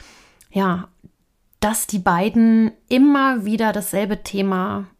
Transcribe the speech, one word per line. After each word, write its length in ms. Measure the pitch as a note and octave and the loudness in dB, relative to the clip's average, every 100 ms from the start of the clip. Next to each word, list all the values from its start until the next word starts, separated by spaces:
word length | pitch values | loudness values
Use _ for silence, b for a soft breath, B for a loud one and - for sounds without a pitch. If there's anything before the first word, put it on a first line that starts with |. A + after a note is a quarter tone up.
| B B B B _ | B B B B _
ja, 360 | G3 F#3+ F3 F#3 _ - _ _ _ _ _ | -2 -2 -2 -8 _ -20 _ _ _ _ _
dass 260 | G#3 A3 - | -4 -4 -4
die 140 | G#3 | -2
beiden 720 | F#3 F3 G#3 A3+ A3+ A3+ A3 - - | 0 0 2 4 4 4 2 -2 -2
immer 580 | B3+ C#4+ C#4 C4+ B3 G3+ | 4 4 4 2 -2 -4
wieder 280 | A3 A3 | -2 -2
dasselbe 500 | G#3 - F#3+ G3+ G#3+ | -2 -4 -4 -4 -6
Thema 640 | - G3 G3 F#3 G3 G3+ F#3 | -6 -4 -2 -2 -4 -8 -10